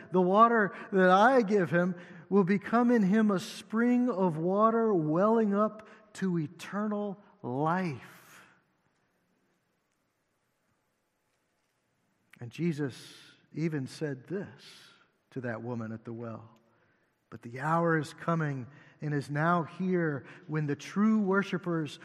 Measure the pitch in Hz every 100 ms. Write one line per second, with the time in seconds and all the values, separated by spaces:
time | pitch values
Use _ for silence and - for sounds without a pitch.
0 | - 180 180 202 233 233 190 - - 190
1 | 185 185 226 262 196 208 156 170 180 175
2 | - - - 190 180 202 - 226 240 240
3 | 185 220 214 185 - - - 220 240 247
4 | 247 185 185 156 175 196 220 226 226 190
5 | 151 160 208 226 214 196 214 214 - -
6 | _ - 190 170 147 - - 196 214 208
7 | 208 185 - _ 127 127 156 180 180 123
8 | - - - - - _ _ _ _ _
9 | _ _ _ _ _ _ _ _ _ _
10 | _ _ _ _ _ _ _ _ _ _
11 | _ _ _ _ _ _ _ _ _ _
12 | _ _ _ _ 120 - 170 147 139 -
13 | - - - - _ 147 165 151 131 -
14 | 151 131 120 190 131 - - - - _
15 | _ _ _ 135 123 113 117 117 110 110
16 | 120 113 117 110 110 _ _ _ _ _
17 | _ _ _ - 120 127 151 165 170 160
18 | 143 - - 165 151 135 117 - - _
19 | 151 147 135 147 165 175 151 - 185 180
20 | 165 139 - - - 156 147 143 - 196
21 | 220 220 190 196 190 185 180 165 147 -